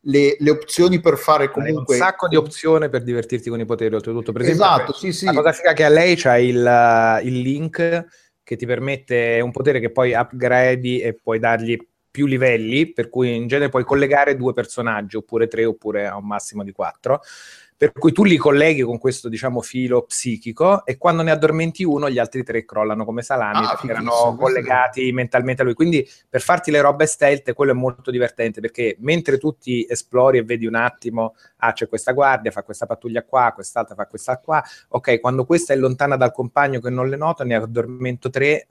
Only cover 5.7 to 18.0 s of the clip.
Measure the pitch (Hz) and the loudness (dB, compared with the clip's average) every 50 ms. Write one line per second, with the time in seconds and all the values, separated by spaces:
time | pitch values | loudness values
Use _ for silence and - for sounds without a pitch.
5.7 | 160 156 156 147 151 160 170 180 175 165 - 131 123 120 123 123 123 123 120 120 | 2 4 4 6 6 6 6 4 2 2 4 4 4 6 4 4 2 2 4 4
6.7 | 123 120 120 117 113 113 113 113 113 107 110 127 127 123 123 131 139 143 160 160 | 6 6 6 6 6 6 4 4 2 2 0 -4 -4 -4 -4 -4 -4 -4 -6 -8
7.7 | - - 170 170 170 170 170 170 _ _ _ _ _ _ _ _ 120 110 123 117 | -4 -2 -2 0 -2 -4 -6 _ _ _ _ _ _ _ _ _ -10 -8 -4 -4
8.7 | 123 117 131 139 139 135 131 _ 123 120 117 117 117 117 120 123 123 - 131 147 | -4 -4 -2 -6 -6 -8 _ _ 0 0 2 2 2 0 0 -2 -4 0 0 2
9.7 | 135 127 113 113 113 131 127 123 120 113 120 - - 127 123 120 127 123 127 127 | 2 2 -2 -2 0 0 0 2 2 0 -2 -2 -4 -4 0 2 4 4 4 4
10.7 | 127 127 123 123 127 123 - 117 110 - _ 117 113 113 117 117 117 110 113 113 | 2 0 -2 -4 -4 -2 -4 -4 -6 -6 _ -4 -2 0 0 0 0 0 -2 -4
11.7 | 117 117 - _ _ _ _ _ _ 135 143 139 135 127 131 127 120 113 110 110 | -4 -6 -6 _ _ _ _ _ _ -4 -2 0 0 2 2 2 2 2 0 -2
12.7 | 123 143 160 160 - - 117 117 - 127 127 123 120 117 120 117 131 143 143 135 | 0 0 0 -2 -2 -6 -6 -4 -2 -2 -2 -2 -2 -4 -4 -2 -2 0 0 0
13.7 | 131 127 123 - 143 139 143 135 143 139 139 143 139 131 123 127 117 123 113 - | 0 -2 0 0 0 0 2 2 2 2 2 2 0 0 -2 -2 -2 -2 -6 -6
14.7 | - - 117 117 110 104 104 98 - 110 - _ 117 113 117 113 117 113 113 113 | -6 -6 -4 -4 -4 -4 -6 -6 -10 -10 -10 _ -2 -2 -2 0 0 0 0 0
15.7 | 110 - _ 107 104 101 101 101 101 101 101 104 104 101 - - 107 104 98 98 | -2 -4 _ -6 -4 -4 -4 -6 -8 -10 -10 -8 -8 -8 -10 -10 -12 -12 -12 -12
16.7 | 92 - 95 82 - _ _ 120 135 147 - - - - - - - - - _ | -8 -8 -8 -8 -8 _ _ -4 -4 -4 -4 -16 -20 -20 -20 -20 -20 -20 -20 _
17.7 | _ _ 147 147 _ - | _ _ 0 0 _ 2